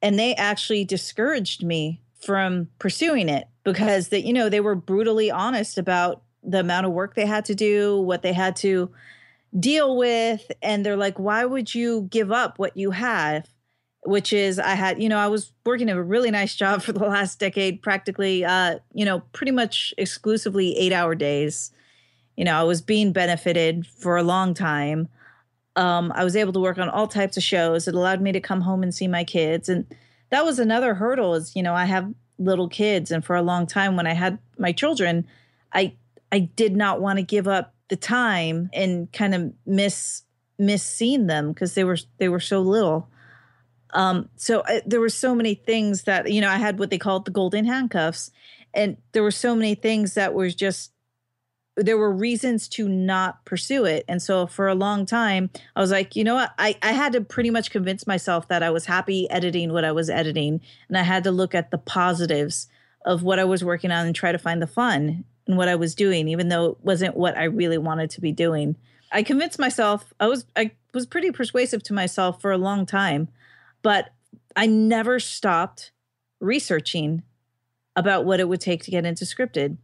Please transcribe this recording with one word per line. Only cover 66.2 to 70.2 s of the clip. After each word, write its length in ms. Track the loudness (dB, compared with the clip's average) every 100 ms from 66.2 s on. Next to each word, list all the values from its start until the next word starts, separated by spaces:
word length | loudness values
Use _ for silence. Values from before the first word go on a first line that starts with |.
| 0
even 220 | 0 0
though 160 | 2 0
it 100 | 0
wasn't 340 | -2 0 0 0
what 220 | 0 0
I 80 | -2
really 320 | 0 0 0
wanted 320 | -2 -4 -4
to 100 | -4
be 100 | -6
doing. 440 | 0 0 0 -2 -4 _ _ _
I 120 | -4
convinced 340 | 0 0 0 -2
myself, 560 | -2 2 0 0 -4 _